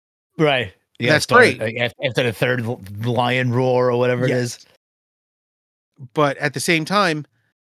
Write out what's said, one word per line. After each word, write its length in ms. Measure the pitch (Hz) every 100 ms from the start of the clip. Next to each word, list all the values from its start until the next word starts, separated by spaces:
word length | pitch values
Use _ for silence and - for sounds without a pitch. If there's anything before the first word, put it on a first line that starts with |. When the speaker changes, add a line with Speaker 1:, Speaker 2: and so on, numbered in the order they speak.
| _ _ _ -
Speaker 1:
Right. 380 | 151 131 101 _ _ -
Yeah, 140 | 120
Speaker 2:
That's 120 | 151
Speaker 1:
start, 160 | - 240
Speaker 2:
great. 200 | 208 120
Speaker 1:
like, 160 | 113 117
af-, 180 | 120 -
after 180 | 139 127
the 80 | 123
third 280 | - 127 123 113
l-, 160 | 127 95 101
lion 500 | 120 117 123 127 123
roar 360 | 120 127 127 127
or 80 | 120
whatever 280 | 123 123 127
it 40 |
Speaker 2:
Yes. 80 | 123 120 -
Speaker 1:
is. 80 | - _ _ _ _ _ _ _ _ _ _ _ _ - 131
Speaker 2:
But 240 | - 143 -
at 160 | 143
the 80 | 131
same 240 | - 165
time, 400 | 156 202 185 151 143 _ _ _ _